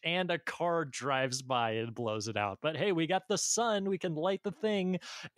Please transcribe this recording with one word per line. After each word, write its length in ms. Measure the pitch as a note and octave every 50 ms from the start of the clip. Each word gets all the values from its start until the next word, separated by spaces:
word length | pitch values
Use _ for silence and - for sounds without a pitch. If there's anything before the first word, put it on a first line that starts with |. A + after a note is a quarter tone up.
| -
and 280 | E3 E3+ F#3 F3+ F3
a 80 | E3+ C#3+
car 440 | - - - - E3 F3 E3+ E3 D#3+
drives 600 | C3+ - - B2 C#3+ C3+ C3 C3+ B2+ B2+ C3 C3
by 300 | B2 B2+ A#2+ A#2 A2+ A2
and 200 | A2+ A2+ A#2 G#2+
blows 340 | A#2+ A#2+ A2 A2 A2 G#2
it 100 | A#2 G#2+
out. 200 | G#2 G#2 G2 G2 -
But 160 | - D#3 D#3+
hey, 160 | C3 F#3 G#3
we 140 | F3+ E3 E3
got 220 | D#3 F#3 F#3+ -
the 100 | - G3+
sun, 500 | F3 - - - A3 A#3+ A#3 G#3+ G3 G3
we 120 | G3 F#3+ E3+
can 160 | - F3+ D#3+
light 260 | D3+ E3 F#3+ G3 - -
the 80 | G#3
thing, 460 | E3+ - G#3+ A3 G#3 G3 F#3 F#3 F#3 E3+ - - - - - - -